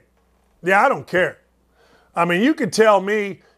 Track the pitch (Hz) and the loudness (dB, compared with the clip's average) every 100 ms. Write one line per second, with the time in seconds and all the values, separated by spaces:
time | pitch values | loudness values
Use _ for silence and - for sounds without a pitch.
0 | _ _ _ _ _ _ 165 196 262 247 | _ _ _ _ _ _ -2 2 2 -2
1 | 131 180 165 - _ _ _ _ _ _ | -4 -2 -2 -6 _ _ _ _ _ _
2 | _ - 175 175 240 311 320 - 220 202 | _ -4 -2 0 0 0 -2 2 4 2
3 | 190 214 202 185 _ | 0 -4 -6 -10 _